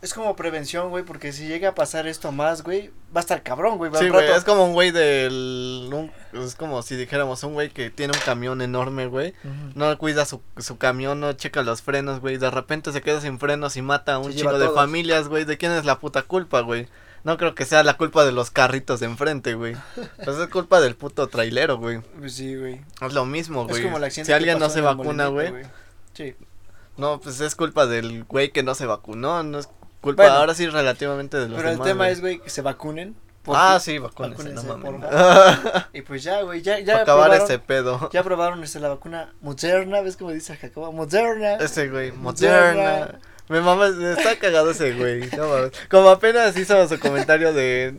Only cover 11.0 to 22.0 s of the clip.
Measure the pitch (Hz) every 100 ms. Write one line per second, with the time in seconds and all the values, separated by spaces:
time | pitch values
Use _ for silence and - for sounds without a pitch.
11 | 135 143 147 139 143 147 123 117 - 139
12 | 139 135 131 131 127 127 127 156 156 143
13 | - 151 147 131 143 147 147 135 131 143
14 | - 139 135 139 147 139 139 147 143 160
15 | 170 160 147 151 151 151 170 170 147 131
16 | 151 139 131 185 170 135 117 117 120 -
17 | - - 151 165 170 - 135 156 151 139
18 | 165 160 147 123 120 - 127 131 - 127
19 | 117 117 147 147 120 117 117 120 - -
20 | 240 - 139 143 170 185 175 185 139 117
21 | 143 - 135 123 113 120 151 127 117 117